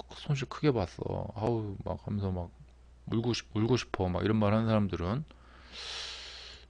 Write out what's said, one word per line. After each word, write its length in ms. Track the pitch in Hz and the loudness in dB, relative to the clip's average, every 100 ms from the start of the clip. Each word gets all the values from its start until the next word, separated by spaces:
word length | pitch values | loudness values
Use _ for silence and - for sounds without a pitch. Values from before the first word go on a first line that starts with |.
| - - | -16 -12
손실 340 | - 135 135 | -2 -2 -2
크게 220 | - 151 | 0 2
봤어. 560 | 120 87 - - 95 92 104 | 2 0 -2 -4 -4 -4 -2
아우." 400 | 110 117 104 98 - | 0 0 -2 -6 -4
막 200 | 90 - | -6 -2
하면서 240 | 104 98 | -2 0
막 180 | 90 85 - - - - - - | -2 -4 -10 -20 -20 -20 -18 -2
"울고 220 | 113 120 | 0 2
싶-, 220 | 110 - 107 | 0 -2 0
울고 220 | 113 123 | 4 4
싶어." 320 | - - 92 | 2 0 0
막 160 | 90 98 | 2 4
이런 120 | 110 | 4
말 160 | 104 | 6
하는 120 | 107 113 | 4 4
사람들은 580 | 110 98 90 87 127 160 - - - - - - - - - - - - - - | 4 4 0 -2 -2 -4 -14 -20 -20 -18 -14 -10 -10 -10 -12 -14 -16 -16 -18 -16